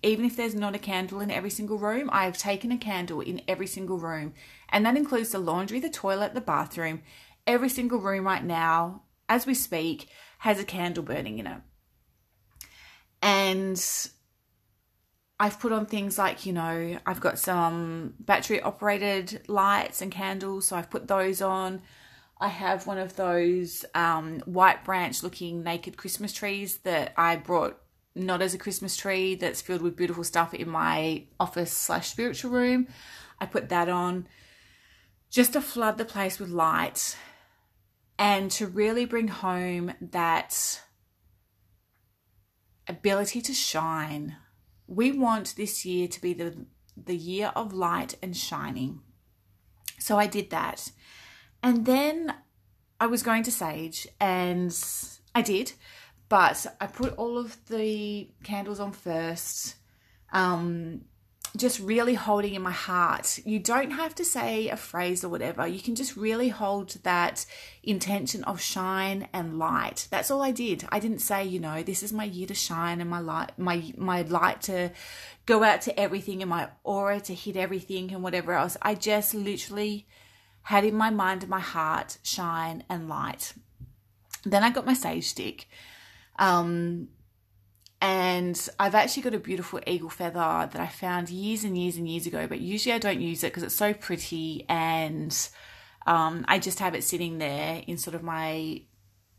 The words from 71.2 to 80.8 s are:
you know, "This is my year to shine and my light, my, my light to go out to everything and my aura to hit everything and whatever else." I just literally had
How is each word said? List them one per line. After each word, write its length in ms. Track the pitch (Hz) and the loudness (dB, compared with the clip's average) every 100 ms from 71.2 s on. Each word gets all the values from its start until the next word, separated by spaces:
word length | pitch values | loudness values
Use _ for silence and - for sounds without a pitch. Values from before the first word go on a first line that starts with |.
| - 196 | 0 0
you 160 | 190 180 | 0 -4
know, 220 | 160 156 | -4 -4
"This 200 | 170 185 | -4 -4
is 120 | 208 | -4
my 100 | 214 | -4
year 220 | 214 180 185 | -4 -6 -6
to 80 | |
shine 480 | 196 - 165 170 170 | -4 -2 0 0 0
and 80 | 170 | -2
my 100 | 170 | -4
light, 320 | 165 160 - - | -2 -4 -4 -4
my, 340 | 180 175 160 - | -2 0 -2 -4
my 240 | 185 180 | 0 0
light 400 | 165 175 175 - | 2 2 2 2
to 280 | - 185 175 - - - - - | -2 -2 -2 -6 -16 -16 -16 -4
go 180 | - 220 | 4 8
out 200 | 214 165 | 8 6
to 180 | 233 - | 2 0
everything 400 | 202 196 196 185 | 0 0 -4 -4
and 80 | 190 | -2
my 220 | 170 135 - | 0 -2 -6
aura 380 | - 196 202 202 | -4 0 2 0
to 140 | 202 | -4
hit 220 | 175 208 185 | -8 -4 -2
everything 540 | 185 190 185 190 185 | -2 -2 -4 -6 -4
and 120 | 190 | -4
whatever 320 | 185 175 - | -2 -2 2
else." 240 | 170 156 - | 2 2 0
I 140 | 208 | 0
just 400 | 202 220 208 208 | 0 4 4 2
literally 720 | 214 202 190 - 202 214 208 - - - - _ _ | 0 -2 -4 -4 -2 -2 -2 -8 -20 -20 -20 _ _
had 220 | - 202 | 2 6